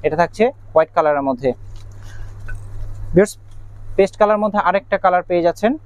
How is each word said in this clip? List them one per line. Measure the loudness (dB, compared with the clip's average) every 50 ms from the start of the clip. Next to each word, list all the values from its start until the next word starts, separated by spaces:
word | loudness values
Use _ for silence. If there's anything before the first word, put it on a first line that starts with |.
| -2
এটা | -2 0 0
থাকছে | -2 -2 2 2 2 2 2 -4 -18 0
হোয়াইট | 2 2 2 2 0
কালারের | 0 2 2 2 2 0 -2
মধ্যে। | -2 0 0 -2 -2 -2 -10 -16 -14 -14 -14 -14 -16 -14 -14 -12 -12 -10 -10 -10 -12 -12 -10 -10 -8 -8 -10 -12 -10 -10 -8 -8 -8 -10 -8 0 4
ভিউয়ার্স, | 4 4 2 0 -14 -18 -18 -18 -16 -16 -16 -16 -16 -12 -6 2
পেস্ট | 2 2 2 4 2
কালারের | 2 4 4 2 2
মধ্যে | 0 0 0 0 2
আরেকটা | 2 0 0 0 -4 2 2
কালার | 4 4 2 2 2
পেয়ে | 0 2 4
যাচ্ছেন | 2 0 2 0 0 0 -2 -6